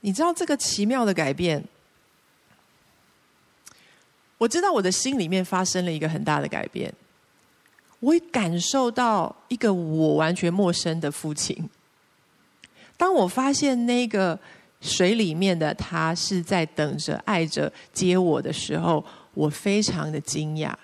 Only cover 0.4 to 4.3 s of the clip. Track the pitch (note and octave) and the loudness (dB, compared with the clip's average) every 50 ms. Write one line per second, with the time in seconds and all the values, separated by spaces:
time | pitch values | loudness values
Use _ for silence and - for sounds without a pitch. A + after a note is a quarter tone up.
0.4 | F#4 - D4 - - - - - G3+ G#3+ B3+ C4+ A#3+ G#3 F#3+ E3+ D#3+ C3+ C#3 D3 | -2 -2 -2 -2 0 -4 -2 0 0 0 2 2 2 0 2 0 0 -2 0 0
1.4 | F3+ E3+ D#3 C#3+ E3 - _ _ _ _ _ _ _ _ _ _ _ _ _ _ | 0 0 0 -2 -4 -10 _ _ _ _ _ _ _ _ _ _ _ _ _ _
2.4 | _ _ _ _ _ _ _ _ _ _ _ _ _ _ _ _ _ _ _ _ | _ _ _ _ _ _ _ _ _ _ _ _ _ _ _ _ _ _ _ _
3.4 | _ _ _ _ _ - - _ _ _ _ _ _ _ _ _ _ _ | _ _ _ _ _ -20 -20 _ _ _ _ _ _ _ _ _ _ _